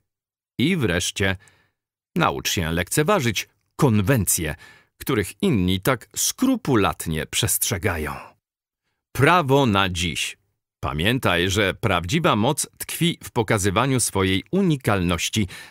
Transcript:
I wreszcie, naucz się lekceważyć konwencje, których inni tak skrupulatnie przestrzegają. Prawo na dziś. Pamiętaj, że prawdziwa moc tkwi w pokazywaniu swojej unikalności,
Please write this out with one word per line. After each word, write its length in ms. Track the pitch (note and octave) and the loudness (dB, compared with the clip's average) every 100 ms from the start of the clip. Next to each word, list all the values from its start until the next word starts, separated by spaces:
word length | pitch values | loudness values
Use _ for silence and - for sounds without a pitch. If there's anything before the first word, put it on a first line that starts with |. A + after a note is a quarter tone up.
| _ _ _ _ _ - | _ _ _ _ _ -2
I 180 | C#3+ F#3 | 0 2
wreszcie, 600 | G#2+ F2 - - F#2+ F#2+ - _ _ _ _ _ _ E3+ | 0 0 -2 -2 -2 -2 -10 _ _ _ _ _ _ 0
naucz 340 | B2+ C2+ - | 0 0 -4
się 220 | - D#2+ | -2 -2
lekceważyć 760 | E2+ F2+ - D#3 G#3 A#2 G2 - _ _ - | -2 -2 0 2 2 0 -2 -8 _ _ 0
konwencje, 760 | C#3 G#2+ F#2 C3 E2+ - D#2 D2 - - _ - | 2 4 2 0 0 -2 -4 -8 -14 -20 _ -12
których 440 | - A#2 F#2 - | -4 -2 -2 -2
inni 380 | G3+ A2+ F2+ F#2 | 0 2 2 0
tak 280 | C#3+ B2+ - - | 0 -2 -6 -4
skrupulatnie 1120 | - - C4 B3+ - A#2 F2+ - E2+ D#2 C#2 | -4 0 0 0 2 2 2 -2 -4 -6 -4
przestrzegają. 840 | - - - - F2+ G2+ F2 D2 C2 - _ _ _ _ _ _ _ _ | -2 -2 -2 -2 -2 -4 -4 -6 -10 -14 _ _ _ _ _ _ _ _
Prawo 540 | - D3 F3+ C3+ C#3 C3 | 2 4 4 4 4 4
na 220 | G2 F#2+ | 4 2
dziś. 500 | F2 F2 C#2 - - _ _ _ - | 0 -4 -4 -8 -10 _ _ _ -8
Pamiętaj, 680 | C#2 D2 G2 C3 G#2 F2 F#2 | -6 0 0 2 2 2 0
że 240 | F#2+ F#2+ | 0 0
prawdziwa 600 | D#2+ G#2+ F2+ F2+ D#3+ D#3+ A2 | 0 0 0 0 -2 0 2
moc 320 | A#2+ D#3 - - | 0 -2 -6 -10
tkwi 400 | - - E3+ - | -10 -2 -2 -2
w 60 | - | -6
pokazywaniu 680 | A#2+ G#2+ A2 G2 F#2 C3+ B2+ | -4 0 0 2 2 2 0
swojej 440 | - G2 F#2+ F#2+ - | 0 0 0 0 -2
unikalności, 1000 | F#3 F#3+ C#3+ - G2 F2 F2 - A2 G2 - - | 0 0 0 0 0 0 0 -2 -2 -4 -8 -18